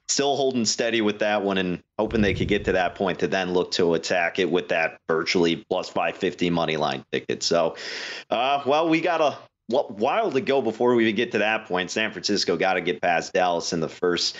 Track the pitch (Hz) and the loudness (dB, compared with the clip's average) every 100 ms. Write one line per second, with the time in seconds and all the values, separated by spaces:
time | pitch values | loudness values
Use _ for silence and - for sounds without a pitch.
0 | - - 143 135 135 123 110 - 120 113 | -4 0 0 2 0 0 -2 0 0 2
1 | 104 104 107 104 98 95 92 85 - - | 0 0 0 0 0 0 0 -4 -8 -4
2 | 110 113 101 92 87 101 - 92 87 - | -2 2 2 2 0 0 2 0 0 0
3 | 95 80 90 95 90 90 87 - 87 82 | -2 0 0 0 0 0 0 2 2 2
4 | - 92 85 - 87 87 78 85 80 - | 0 0 0 0 0 0 0 0 -2 -4
5 | - 82 80 92 85 80 - 92 87 98 | -2 -2 0 2 2 0 -2 -4 -4 -2
6 | 85 - 95 - 87 85 80 78 73 65 | -4 -2 -4 0 0 0 0 0 -2 -4
7 | - 67 - 58 - 85 82 - - - | -6 -6 -4 -4 0 2 2 -2 -10 -12
8 | - - - 107 131 143 120 151 170 165 | -12 -14 -4 -2 0 0 2 2 2 0
9 | 175 160 147 127 - _ - 127 - 101 | 0 2 0 0 -12 _ -2 -2 -2 -2
10 | 127 196 214 135 110 135 113 107 123 120 | 0 2 0 0 2 2 0 2 4 4
11 | 113 104 120 113 104 110 - 90 90 107 | 4 2 0 0 0 0 -2 -4 -2 -2
12 | 107 90 85 98 - 82 92 92 87 76 | -2 -4 -2 0 0 2 2 2 0 -2
13 | 90 82 82 92 90 85 - 85 78 - | 2 0 0 0 2 0 -2 -4 -4 -2
14 | 90 87 - | 0 0 -2